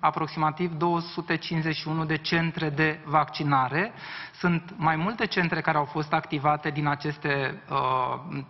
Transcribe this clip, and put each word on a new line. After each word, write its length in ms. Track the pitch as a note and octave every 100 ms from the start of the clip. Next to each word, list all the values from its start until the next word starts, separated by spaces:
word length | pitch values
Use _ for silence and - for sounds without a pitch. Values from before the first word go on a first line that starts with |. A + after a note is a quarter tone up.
| D#3
aproximativ 640 | D3+ D3+ - D#3 D3+ F3+
două 280 | D#3+ E3+ E3+
sute 360 | E3+ - E3 E3
cincizeci 400 | - E3 D#3+ D#3
și 120 | -
unu 180 | D#3 D#3+
de 120 | D#3
centre 520 | D#3 E3+ E3 E3 D#3+
de 300 | D3 D#3 D3+ C#3
vaccinare. 840 | D3+ C#3+ - D3+ C#3 C3 C#3 G#3 - - - -
Sunt 400 | - F3+ E3+ - -
mai 180 | D#3 D#3
multe 300 | F3 A#3 A#3
centre 360 | - E3+ D#3+
care 160 | D#3 D3+
au 60 | C#3+
fost 280 | D#3+ D3+
activate 560 | D#3+ D#3 D3+ C#3+ D3+ D#3
din 180 | D3 D3
aceste, 760 | C#3+ D#3 D3 D3 C#3 C3+ C#3+ -
uh, 720 | C3+ C3 C3 B2+ B2+ C#3 C#3+ C3+